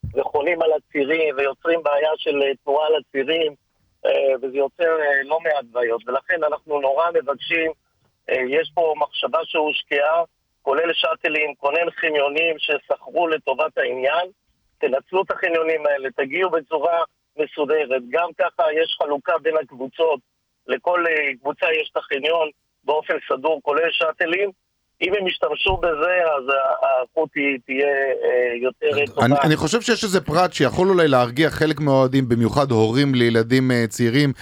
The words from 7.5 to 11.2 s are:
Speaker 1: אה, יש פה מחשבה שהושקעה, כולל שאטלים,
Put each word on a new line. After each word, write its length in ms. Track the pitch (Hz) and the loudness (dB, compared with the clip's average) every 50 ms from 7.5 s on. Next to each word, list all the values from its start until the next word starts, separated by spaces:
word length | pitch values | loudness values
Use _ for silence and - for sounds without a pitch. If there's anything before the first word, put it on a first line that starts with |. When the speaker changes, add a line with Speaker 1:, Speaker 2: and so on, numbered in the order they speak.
| 170 165 160 160 156 _ _ _ _ _ _ _ _ _ _ - | -2 -2 -2 -2 -4 _ _ _ _ _ _ _ _ _ _ -4
Speaker 1:
אה, 120 | - 131 127 127 | -4 -2 -2 -2
יש 240 | 139 160 160 160 151 | 0 -2 -2 -2 -2
פה 200 | 175 165 160 151 | 0 0 0 0
מחשבה 420 | 151 147 - - - 143 127 120 160 165 | 0 -2 -4 -4 -4 -4 -2 -2 -4 -4
שהושקעה, 800 | - - 165 151 151 151 - - - 147 143 143 156 165 170 165 - _ _ _ _ _ _ - | -4 -2 -2 -2 -2 -2 -4 -4 -4 -2 0 2 2 2 0 -2 -4 _ _ _ _ _ _ -4
כולל 300 | 139 139 151 165 170 160 | -2 0 0 0 0 0
שאטלים, 640 | - - 165 160 - | 0 -2 -2 -2 -2